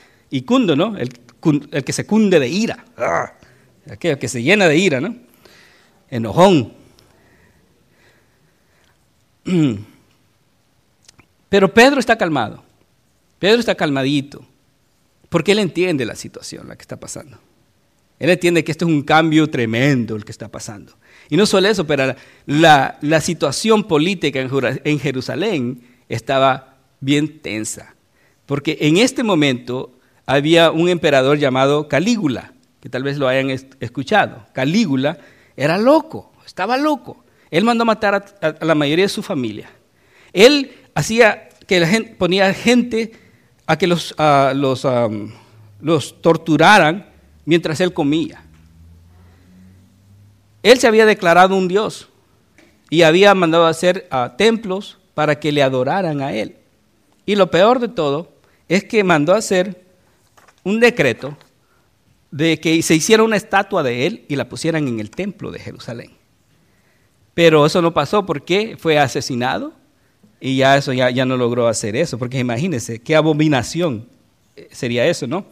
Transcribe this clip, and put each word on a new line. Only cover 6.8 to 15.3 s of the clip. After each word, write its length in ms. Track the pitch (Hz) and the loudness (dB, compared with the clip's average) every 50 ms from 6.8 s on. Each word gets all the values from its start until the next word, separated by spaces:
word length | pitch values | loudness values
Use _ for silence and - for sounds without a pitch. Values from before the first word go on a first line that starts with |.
| _ _ _ _ _ _ _ _ _ _ _ _ _ _ _ _ _ _ _ _ _ _ _ _ _ _ _ _ _ _ _ _ _ _ _ _ _ _ _ _ _ _ _ _ _ _ _ _ _ _ _ _ _ | _ _ _ _ _ _ _ _ _ _ _ _ _ _ _ _ _ _ _ _ _ _ _ _ _ _ _ _ _ _ _ _ _ _ _ _ _ _ _ _ _ _ _ _ _ _ _ _ _ _ _ _ _
<clears throat> 400 | 170 185 170 151 131 107 98 101 - _ _ _ _ _ _ _ _ _ _ _ _ _ _ _ _ _ _ _ _ _ _ _ _ _ _ _ _ _ _ _ _ | -2 0 0 0 0 -2 -4 -10 -16 _ _ _ _ _ _ _ _ _ _ _ _ _ _ _ _ _ _ _ _ _ _ _ _ _ _ _ _ _ _ _ _
Pero 240 | - 202 285 - - | 0 2 2 4 6
Pedro 260 | 226 240 277 285 277 | 6 6 6 4 2
está 180 | - - 233 226 | 0 0 0 0
calmado. 460 | 208 170 151 135 110 - - - - _ _ _ _ _ _ _ _ _ _ _ _ _ _ _ | 0 -2 -2 -2 -2 -4 -8 -12 -20 _ _ _ _ _ _ _ _ _ _ _ _ _ _ _
Pedro 220 | 160 196 226 240 | 0 2 2 2
está 160 | 233 220 185 | 0 -2 -2
calmadito, 680 | - 180 151 139 135 131 135 147 143 139 - - - - _ _ _ _ _ _ _ _ _ _ _ _ _ _ _ _ | -2 -2 -2 -2 -2 -2 -2 -2 -2 -4 -6 -12 -20 -20 _ _ _ _ _ _ _ _ _ _ _ _ _ _ _ _
porque 220 | _ | _